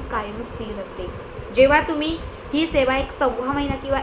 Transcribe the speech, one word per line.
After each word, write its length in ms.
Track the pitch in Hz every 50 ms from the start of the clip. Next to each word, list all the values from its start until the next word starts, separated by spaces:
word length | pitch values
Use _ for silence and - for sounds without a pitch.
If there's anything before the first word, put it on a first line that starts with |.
| - -
कायम 300 | 247 220 208 208 208 226
स्थिर 400 | 233 233 - - 226 214 208 202
असते. 240 | 185 - - - 180 - - - - - - - - - 202
जेव्हा 240 | 240 262 277 294 311
तुम्ही 380 | 311 - 320 294 302 320 330 320 - - - - - -
ही 140 | - 294 330
सेवा 300 | 320 - 285 262 254 262 269
एक 120 | - -
सव्वा 420 | - - 277 254 240 233 254 262
महिना 240 | 285 285 285 277 269
किंवा 240 | 269 - 269 269 269